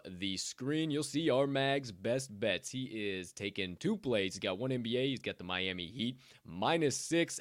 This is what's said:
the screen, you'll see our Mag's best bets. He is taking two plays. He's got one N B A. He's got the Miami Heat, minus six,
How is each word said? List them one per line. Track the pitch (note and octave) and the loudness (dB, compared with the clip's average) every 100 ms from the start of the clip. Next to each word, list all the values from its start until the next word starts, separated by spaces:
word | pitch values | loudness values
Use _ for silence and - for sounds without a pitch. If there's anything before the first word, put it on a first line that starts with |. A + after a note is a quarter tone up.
the | - F2+ G2 F#2 | -8 -4 -2 -2
screen, | - - B2+ D#3 D#3+ | -4 -4 -2 0 0
you'll | C#3+ | 0
see | C#3 D3 D#3+ | 0 0 4
our | B2+ C#3 | 4 4
Mag's | C#3 C3+ C#3 B2+ | 2 2 2 -2
best | F2+ G#2 C3 C3+ G2+ | -4 0 0 -2 -2
bets. | G#2+ F2 - | 0 0 -2
He | C3 B2+ | -6 -6
is | A2 G2+ F#2+ F2 | -2 -2 -2 -6
taking | - G2+ G2 F#2 F2 | -4 -4 -2 -4 -2
two | F#3 G#3+ | -2 0
plays. | C3 A2 F#2+ | 2 2 2
He's | F#2+ | 0
got | G#2 F#2 | 0 0
one | C3 | 0
N | B2+ | 0
B | A2+ B2 | 0 2
A. | C3+ | 2
He's | B2 | 0
got | G#2 F#2+ | -4 -6
the | |
Miami | F2+ F2+ F#2+ F2+ E2+ | -2 0 0 -2 -4
Heat, | B2 A2+ C3 - - | -2 -4 -4 -12 -20
minus | - E2+ A2+ E3+ D3 - | -10 0 2 4 4 2
six, | - E3+ E3 - | 0 2 2 -2